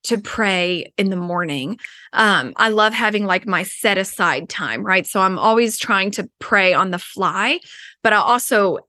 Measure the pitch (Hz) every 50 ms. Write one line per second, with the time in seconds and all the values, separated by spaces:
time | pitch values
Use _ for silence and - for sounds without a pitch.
0 | - - 240 220 208 - - - 220 196 190 180 175 180 180 170 - - _ -
1 | 196 190 190 180 175 175 175 175 175 160 143 139 131 160 226 - - - - -
2 | - - - - 220 208 196 160 127 120 - - 220 220 214 214 214 220 226 226
3 | 226 214 208 208 208 190 180 190 190 214 185 170 185 - - - - 208 202 185
4 | 190 190 - - 185 170 139 139 165 - - - - 117 113 117 202 190 185 190
5 | - - - 202 190 190 190 - 139 220 226 233 240 220 220 - - - 208 190
6 | 190 202 202 - 185 - _ _ - - 226 202 190 185 175 143 190 185 180 180
7 | - - - 196 190 165 156 190 208 247 311 349 _ - - - - - - _
8 | - 226 214 208 165 - 240 247 - - 240 214 202 185 160 - _